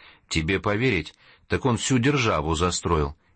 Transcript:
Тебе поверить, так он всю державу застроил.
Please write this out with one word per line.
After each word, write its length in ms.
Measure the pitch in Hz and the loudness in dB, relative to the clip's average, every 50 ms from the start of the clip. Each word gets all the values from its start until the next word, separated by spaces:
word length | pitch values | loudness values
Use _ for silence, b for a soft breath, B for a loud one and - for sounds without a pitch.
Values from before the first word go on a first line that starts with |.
| B B B B B _ | B B B B B _
Тебе 300 | - 82 80 80 98 90 | -4 -2 0 0 -2 0
поверить, 540 | - 107 104 107 127 131 107 85 78 - b b b b b b b _ | 0 -2 -2 0 0 0 0 0 -4 -6 b b b b b b b _
так 180 | - 90 - | -4 0 0
он 120 | 131 117 101 | 0 0 0
всю 200 | - - 135 123 | 0 0 0 2
державу 560 | 117 139 147 139 120 110 92 78 73 80 82 | 2 2 2 2 2 2 0 0 0 0 0
застроил. 600 | 78 90 90 85 - - - 85 78 73 73 76 - _ _ _ | 0 0 0 -2 -2 -2 0 0 0 0 -2 -4 -12 _ _ _